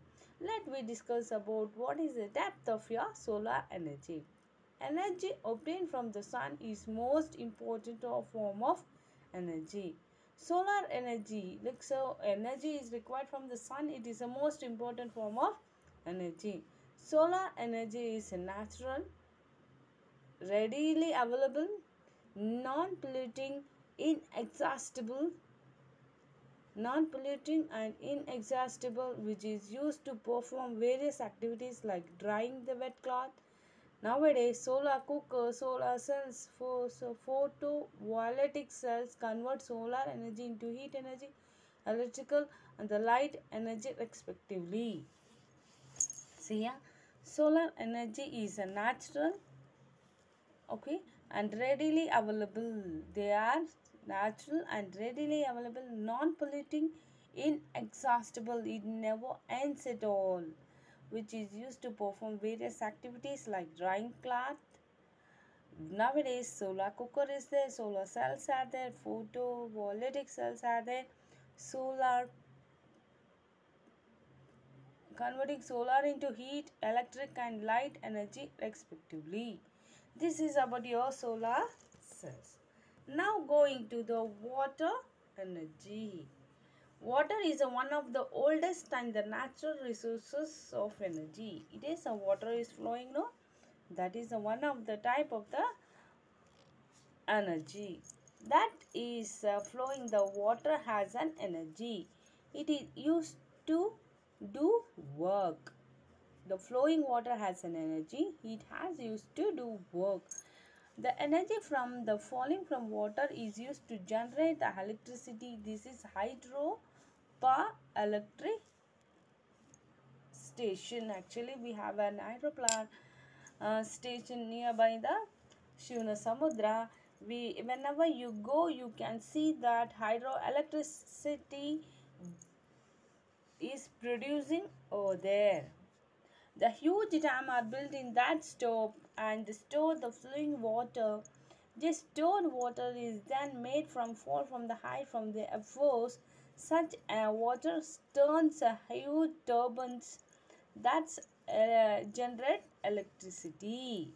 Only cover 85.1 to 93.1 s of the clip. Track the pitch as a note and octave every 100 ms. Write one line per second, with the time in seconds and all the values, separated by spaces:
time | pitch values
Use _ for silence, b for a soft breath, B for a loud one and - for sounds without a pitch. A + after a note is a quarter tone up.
85.1 | _ _ - F#3+ F3 D#3 D#3 G3 G#3+ A3
86.1 | F3+ C3+ - - b b b b b G#3+
87.1 | B3+ D4+ G#4+ F4+ C#4 C4+ B3 C#4 D4 B3+
88.1 | B3+ - - C4+ D#4 E4+ F4 - B3+ A#3+
89.1 | G#3+ G#3 A3 C4+ - D4+ D4 B3+ A3+ A#3
90.1 | A3+ - C#4+ D4+ - - - G#3 - F#3+
91.1 | D#3+ D#3 G#3 A3 D#3+ D3+ G#3+ C4+ E4+ D4+
92.1 | G#3+ G3 G3 A3 A#3 A#3 - A3+ A#3+ B3+